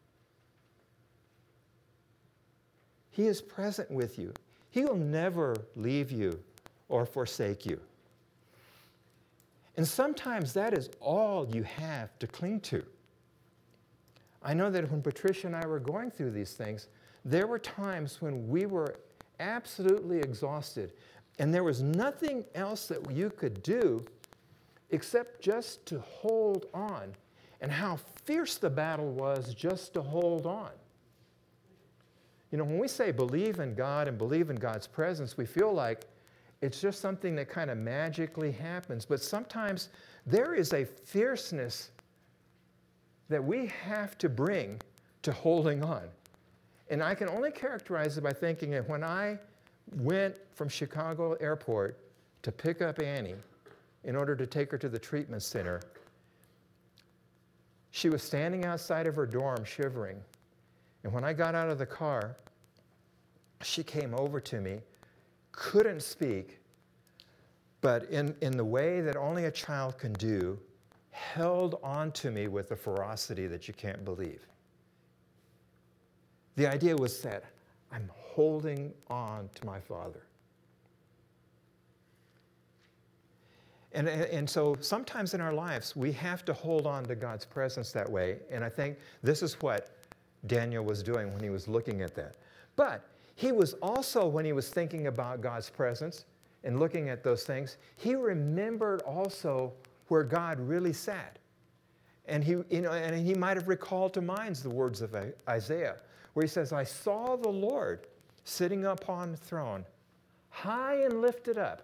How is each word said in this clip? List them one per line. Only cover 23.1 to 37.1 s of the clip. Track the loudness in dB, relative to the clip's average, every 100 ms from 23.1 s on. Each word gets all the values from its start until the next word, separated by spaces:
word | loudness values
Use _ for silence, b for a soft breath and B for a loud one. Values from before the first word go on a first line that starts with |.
you | 0 -2
could | 0 -4 -2
do | 0 4 4 4 -2 -14 -20 b b b b b -2
except | -2 2 0 0 0
just | 2 2 -2 -10 -8
to | -6
hold | -6 -4 2 4 4 2 -2
on, | -6 -4 -6 -8 -12 b b b b
and | -2
how | 0 0 -2 -8 -10 -2
fierce | 0 0 0
the | 0
battle | 2 0 0 -2
was | 0 0 0 -2
just | -2 0 0 -2
to | -4
hold | 0 2 4 2 0
on. | -4 -8 -12 -20 _ _ _ _ _ _ _ _ -20 _ _ b b b b b
You | -2
know, |
when | 0 0
we | 0
say | 2 2
believe | 2 2 2 0 0
in | -2 -2
God | 0 0 0
and | 0
believe | 2 2 2
in | 0
God's | -2 -4 -4
presence, | -2 0 -2 -4 -4
we | 0
feel | 4 4
like | 4 2 -2 -8 b b b b b
it's | -4 0
just | 0 0
something | -2